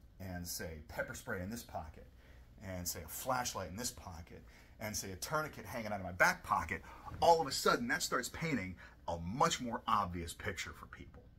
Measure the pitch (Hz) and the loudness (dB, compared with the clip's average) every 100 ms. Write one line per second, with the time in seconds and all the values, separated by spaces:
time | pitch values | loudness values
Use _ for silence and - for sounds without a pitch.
0 | - - 95 87 85 - 87 78 - - | -20 -10 -6 -6 -4 -4 -6 -8 -6 -6
1 | - 120 127 95 92 120 - 98 78 - | -4 -6 -4 -4 -4 -6 -6 -8 -8 -12
2 | - - - - - - 95 90 90 90 | -16 -18 -20 -20 -20 -14 -8 -4 -4 -4
3 | - - 127 127 127 107 85 98 120 - | -8 -4 0 0 0 -4 -6 -4 -6 -6
4 | 98 82 - - - - - - 107 104 | -10 -12 -12 -16 -16 -20 -20 -8 -4 -4
5 | 196 - - 156 151 - 110 127 107 101 | -6 -6 -2 0 0 -6 -8 -6 -2 -4
6 | 92 90 165 180 - 92 82 92 - - | -2 6 6 6 2 2 2 -2 -6 -14
7 | - - 165 165 139 - 196 143 120 160 | -12 6 8 8 6 4 6 6 4 0
8 | - 139 123 - 165 120 92 90 - - | 2 0 0 -2 0 0 0 -8 -14 -10
9 | - 85 85 120 175 - 120 113 - 107 | -4 -2 0 4 4 4 0 -2 4 4
10 | 92 87 82 - - 85 90 - - - | 4 0 -4 -4 -4 -4 -6 -10 -14 -14
11 | - - - | -14 -16 -20